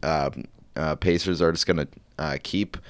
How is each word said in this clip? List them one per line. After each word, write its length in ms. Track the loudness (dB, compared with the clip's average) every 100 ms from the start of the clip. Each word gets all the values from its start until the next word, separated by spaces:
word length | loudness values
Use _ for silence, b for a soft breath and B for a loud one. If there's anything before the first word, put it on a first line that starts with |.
uh, 260 | 0 0 0 -4 -12 -16 -12 -4
uh, 180 | -2 0
Pacers 460 | 2 4 2 2
are 100 | 4
just 160 | 2 0
gonna, 200 | 0 -2 -8 -18 -6
uh, 200 | -4 -4
keep 360 | -4 -2 -2 -6 b